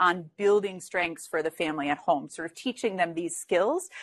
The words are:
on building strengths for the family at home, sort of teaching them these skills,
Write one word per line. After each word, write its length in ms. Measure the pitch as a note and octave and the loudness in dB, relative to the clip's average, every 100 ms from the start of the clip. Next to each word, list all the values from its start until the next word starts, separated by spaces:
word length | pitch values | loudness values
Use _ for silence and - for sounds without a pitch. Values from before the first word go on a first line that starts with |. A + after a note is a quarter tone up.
on 280 | F3+ F3+ D#3+ - | 2 2 -4 -2
building 440 | G3+ G#3 G3 F#3 | 4 4 2 -8
strengths 480 | - F#3 F3 E3 - | -6 -4 -4 -6 -6
for 120 | E3 | -2
the 120 | D#3 | -2
family 360 | - D#3 D#3 C#3+ | -2 -4 -2 -2
at 100 | C#3+ | -2
home, 300 | - D3 D3+ | 2 0 0
sort 220 | - E3 | -10 -10
of 60 | - | -8
teaching 400 | C4 A#3+ A#3 F#3+ | -8 -2 -2 0
them 180 | E3+ | -2
these 220 | E3 E3+ - | 0 -6 -6
skills, 520 | - F3 G#3 E4+ - - | 0 2 4 0 -4 -16